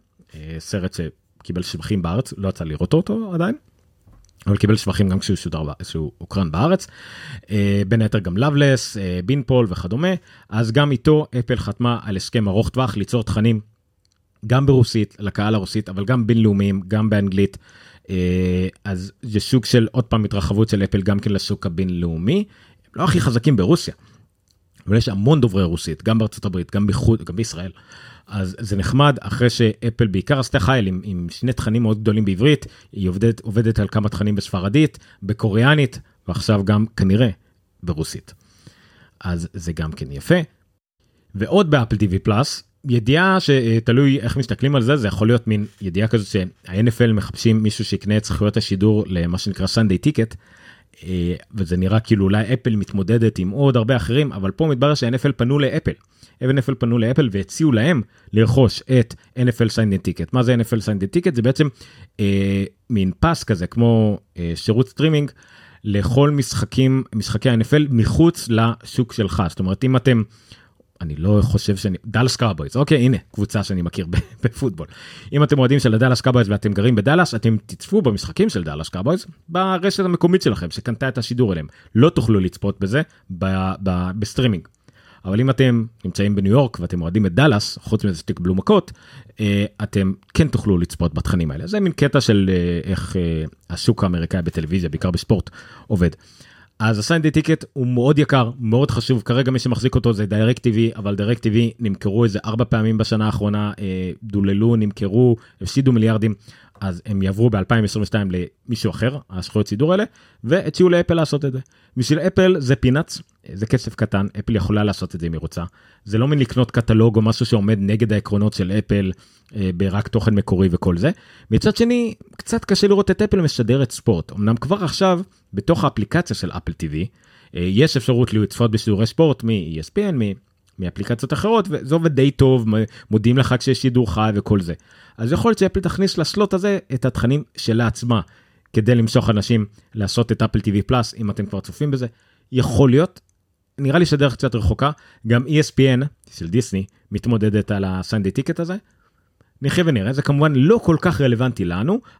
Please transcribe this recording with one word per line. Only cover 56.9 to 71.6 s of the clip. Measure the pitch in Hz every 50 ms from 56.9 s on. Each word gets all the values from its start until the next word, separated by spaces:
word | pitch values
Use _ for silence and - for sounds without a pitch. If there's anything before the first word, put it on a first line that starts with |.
| 117 120
לאפל | 110 113 131 165 147 120
והציעו | 95 98 92 - - - 160 156
להם | 127 107 110 156 180 127 107 - _ _ _ - -
לרכוש | 107 113 110 120 131 131 104 - - - - 131 127
את | 117 - - - _ _ _ -
N | 123
F | 123 117 - 120 110
L |
Sunday | - - 110 107 98 92 - 95
Ticket. | 85 - 82 - -
מה | 127 123
זה | 117 127
N | 117
F | 113 - - 113
L |
Sunday | 101 - 107 98 95 98 - 175
Ticket? | 175 190 147
זה | 120
בעצם, | 110 127 135 - 156 143 - _ - - - - - - _ -
אה, | 107 98 98 98 98 98 98 98 98 - _ _ _ _
מין | 120 104 95 95 87 -
פס | - 165 165 - -
כזה, | - 113 85 90 -
כמו, | - 120 117 117 117 113 110 107 104 - - _ _ -
אה, | 85 85 85
שירות | 80 - - 107 113 101 -
סטרימינג | - - 139 160 156 147 147 135 - _ _ _ _ - - - - _ -
לכל | 107 101 101 98 - 120 131 143 147
משחקים, | 147 143 131 - - 101 104 - - - 131 131 131 131 127 - -
משחקי | 110 101 - - 104 - 135
ה-N | 120 113
F | 113 -
L | - 147 151 143
מחוץ | 131 117 107 - 104 - 160 170 170 - - -
לשוק | 113 110 113 117 113 - - - - - 123 - -
שלך. | - 107 95 - - 98 82
זאת | - -
אומרת, | 98 92 98 - -
אם | 131 131
אתם, | 127 - 135 123 113 107 - _ _ _ _ - - _ _ _ _ _ _ _ _
אני | 90 80 73
לא | 71 80 98 104 104
חושב | 95 - - 98